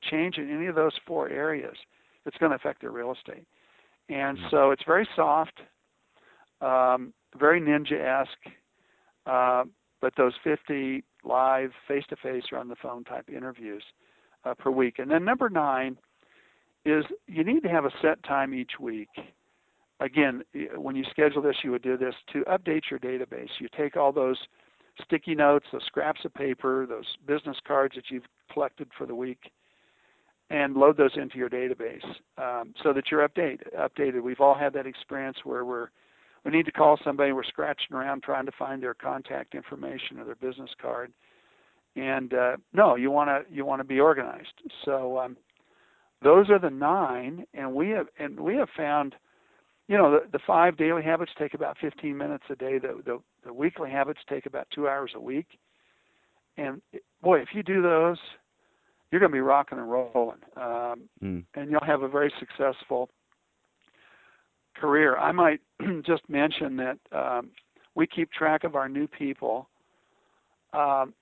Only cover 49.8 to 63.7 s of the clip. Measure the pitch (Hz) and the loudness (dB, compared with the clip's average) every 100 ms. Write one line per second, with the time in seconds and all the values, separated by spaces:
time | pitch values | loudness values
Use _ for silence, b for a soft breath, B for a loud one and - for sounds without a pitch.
49.8 | - 202 156 151 156 190 - 175 175 156 | 0 6 8 6 4 -2 2 6 6 4
50.8 | 160 170 156 165 170 - 151 151 147 143 | 0 0 0 -2 -2 -6 -6 -6 -8 -6
51.8 | 151 - 151 143 147 143 - 135 131 135 | -8 -6 -8 -6 -6 -8 -10 -8 -4 -2
52.8 | 131 120 131 120 - _ 123 120 160 175 | -4 -8 -8 -10 -12 _ -14 -2 -2 -2
53.8 | 147 139 139 147 - 139 139 135 135 - | -4 -2 -2 -4 -8 -10 -8 -10 -8 -4
54.8 | 143 139 131 117 120 135 175 _ _ _ | -2 -2 -6 -10 -8 -8 -8 _ _ _
55.8 | _ _ _ _ _ _ _ - 143 135 | _ _ _ _ _ _ _ -10 -10 -10
56.8 | - - - _ 170 165 120 208 180 190 | -14 -18 -18 _ 4 4 2 -6 -2 2
57.8 | 175 160 165 170 - - _ _ _ _ | 4 4 2 0 -10 -20 _ _ _ _
58.8 | _ _ _ 170 190 135 135 139 139 131 | _ _ _ 4 4 4 4 4 4 -4
59.8 | 117 123 120 120 117 - - - 123 117 | -2 -2 0 0 0 -2 -16 -10 -6 -4
60.8 | 120 120 - _ 98 90 85 - 143 151 | -6 -8 -14 _ -8 -8 -8 -10 -2 0
61.8 | 151 147 135 143 147 - - - 143 127 | 2 0 0 0 0 -2 -10 -4 -2 -2
62.8 | - 127 131 _ _ _ _ _ _ | -4 -4 -4 _ _ _ _ _ _